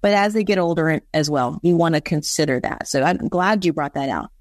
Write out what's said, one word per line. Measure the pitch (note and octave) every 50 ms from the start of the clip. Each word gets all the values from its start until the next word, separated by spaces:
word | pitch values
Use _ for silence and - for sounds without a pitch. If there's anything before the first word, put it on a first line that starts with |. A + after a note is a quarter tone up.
| -
But | G3+ G3+
as | G3+ G3+ G#3+ G#3
they | A3 G#3+
get | F#3 G#3 F#3
older | F3 E3+ E3+ E3 D#3+ D#3+ D#3+ - - _ -
as | D#3 D3+ D3+
well, | D3 C#3+ B2 A#2+ C#3+ - -
you | E3+ F3
want | E3 E3+ E3 D#3+
to | D3+ D3
consider | - F3 D3+ D3 - - - D#3 C#3 C3+ B2
that. | - - - - - -
So | - C#3+ C3
I'm | D#3+ F3+ - - -
glad | - F3 F3+ F#3+ A3 G#3+ F3+
you | F3 D3+
brought | D#3 D3 C#3+ _
that | D3 C#3 C3+
out. | G#2+ D#2 A#1 - - _